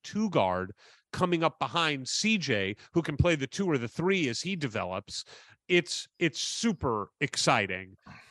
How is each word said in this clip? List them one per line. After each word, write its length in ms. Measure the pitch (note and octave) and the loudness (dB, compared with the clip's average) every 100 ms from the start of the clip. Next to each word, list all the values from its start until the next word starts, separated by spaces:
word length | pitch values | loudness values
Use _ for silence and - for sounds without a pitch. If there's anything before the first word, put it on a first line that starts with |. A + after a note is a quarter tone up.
two 260 | - G3+ A3 | -10 -4 0
guard 420 | D#3 G2 F2+ F#2 - - - _ | 2 2 2 -4 -10 -20 -20 _
coming 300 | - F3+ E3+ | -2 0 2
up 160 | E3 - | 2 0
behind 480 | C3+ D#3+ D#3+ C#3+ B2+ | -2 0 0 0 -4
C 300 | - G#3+ A3 | -2 2 2
J, 380 | C#3 A2 F#2+ G#2+ - | 2 0 0 -4 -4
who 100 | E3+ | -2
can 140 | D#3+ D3 | 0 2
play 180 | F3 | 4
the 120 | D#3+ C3+ | 2 0
two 200 | - F#3+ | -2 0
or 80 | C#3+ | 0
the 100 | A#2 | -2
three 400 | - E3+ G3 C#3+ | -2 0 2 2
as 120 | A2+ | -2
he 140 | F3 | -4
develops. 680 | F#3+ C#3+ G#2 F2+ F#2 - - - - - - - | -4 -4 -4 -4 -6 -8 -12 -12 -16 -20 -16 0
It's, 400 | F3 E3+ - - - | 2 2 -4 -10 -4
it's 180 | E3+ - | -2 -2
super 680 | - - A#3 F3+ C#3 A2 G2 - | -6 -2 0 0 0 0 -2 -4
exciting, 760 | C#3+ - - C3 G2+ F#2 F#2+ F#2+ - - - | -4 0 2 4 2 -4 -10 -18 -20 -20 -16